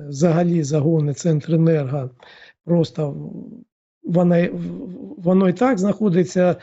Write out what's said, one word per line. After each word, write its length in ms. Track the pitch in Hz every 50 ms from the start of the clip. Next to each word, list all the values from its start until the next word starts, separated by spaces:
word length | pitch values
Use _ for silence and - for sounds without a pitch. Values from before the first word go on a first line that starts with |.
| 147 143
взагалі 560 | 143 135 165 175 156 170 180 175 175 170 151
загони 500 | 135 156 151 135 160 165 156 147 147 139
Центренерго 960 | - - 175 156 147 - - 170 160 160 165 165 151 139 127 143 147 131 127 - _ - - - - - - _ _ -
просто 460 | 165 170 170 160 151 - - 156 143
в-, 520 | 139 156 147 - - - - - - - - _ _ _ _ _ _ _ -
вона, 460 | 302 170 175 180 175 175 170 175 -
в-, 640 | - 175 170 175 175 180 - 185 180 - - 196 - -
воно 320 | 175 170 185 190 196 180
і 40 | 175
так 240 | 185 240 262 262 180
знаходиться, 800 | 185 208 196 - 220 208 165 185 175 180 - 185 180 180 170 175